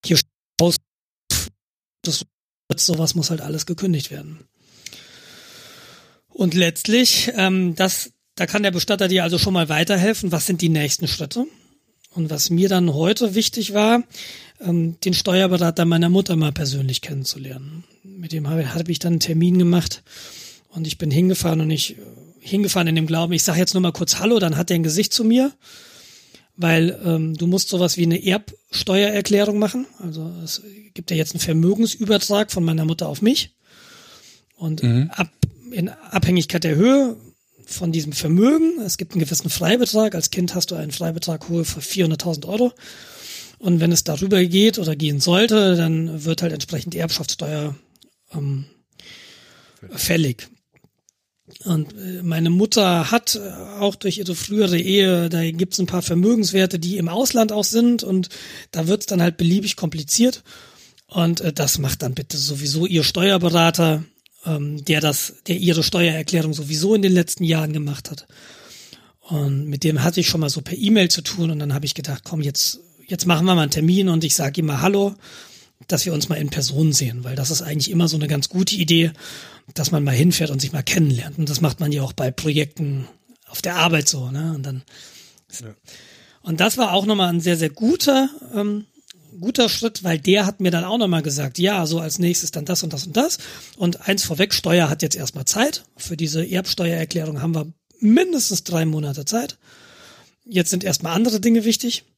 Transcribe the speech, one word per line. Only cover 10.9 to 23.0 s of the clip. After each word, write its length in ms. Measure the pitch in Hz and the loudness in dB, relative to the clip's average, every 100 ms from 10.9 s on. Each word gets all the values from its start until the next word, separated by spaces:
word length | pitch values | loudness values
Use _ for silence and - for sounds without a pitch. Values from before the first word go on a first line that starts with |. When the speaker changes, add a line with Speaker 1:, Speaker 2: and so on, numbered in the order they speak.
| - 165 | -2 -4
Speaker 1:
Schritte? 360 | - 143 233 302 _ _ _ _ _ _ | -4 -6 -4 -6 _ _ _ _ _ _
Und 180 | 170 156 | -6 -4
was 200 | 147 - | -2 2
mir 200 | 170 190 | 4 4
dann 240 | 185 175 | 4 2
heute 420 | 143 165 220 226 | 2 0 2 2
wichtig 380 | 190 - 233 202 | 0 -2 -4 -2
war, 300 | 202 220 240 240 - - - - _ | 2 4 2 0 -16 -18 -18 -20 _
ähm, 360 | 190 170 165 165 | -2 0 0 -2
den 120 | 185 | -2
Steuerberater 680 | 175 - 185 190 180 170 165 | -2 2 2 4 2 2 2
meiner 240 | 170 165 170 | 2 4 4
Mutter 280 | 185 196 165 | 4 2 0
mal 160 | 151 | 0
persönlich 480 | 151 143 139 131 127 | -2 -4 -2 -2 -4
kennenzulernen. 800 | - 139 131 139 135 131 135 160 175 _ | -6 -8 -8 -10 -12 -14 -14 -18 -20 _
Mit 280 | 190 190 165 | -20 -16 -8
dem 180 | 160 143 | -6 -2
habe, 240 | 160 139 | -2 -2
habe 180 | 165 165 | -4 -4
ich 80 | 165 | -4
dann 140 | 175 | 0
einen 60 | 170 | 0
Termin 400 | - 165 175 180 | 0 2 4 4
gemacht 440 | 175 175 165 - _ - - - - - _ | 4 2 0 -8 _ -20 -20 -18 -20 -20 _
und 180 | 165 156 | -8 -8
ich 100 | - | -4
bin 140 | 156 | 0
hingefahren 480 | 139 185 185 170 160 | 2 2 2 0 0
und 100 | 156 | 0
ich, 280 | 151 - - | -2 -4 -8
äh, 40 | - - - _ | -20 -20 -20 _
hingefahren 480 | - 196 196 190 165 | -4 0 0 0 2
in 80 | |
dem 120 | 165 | 2